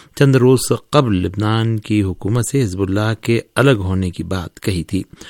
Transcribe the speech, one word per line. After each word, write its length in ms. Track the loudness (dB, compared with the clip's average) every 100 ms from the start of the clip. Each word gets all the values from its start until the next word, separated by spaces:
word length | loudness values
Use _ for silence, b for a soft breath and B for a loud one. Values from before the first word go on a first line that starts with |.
| B
چند 220 | -2 2 4
روز 240 | 4 4 0 -4 -2
قبل 240 | 0 2 0
لبنان 600 | -2 -2 -2 0 0 -2
کی 240 | -2 0
حکومت 460 | 0 -2 -2 -2 0
سے 120 | 0
حزب 200 | -2 -2
اللہ 320 | -2 0 0 -2
کے 200 | 0 -2 -2
الگ 160 | 2 2
ہونے 400 | 2 0 -2 -2
کی 120 | -4
بات 380 | -6 -6 -8 -8
کہی 240 | -6 -4
تھی۔ 180 | -4 -6 -6 -14 B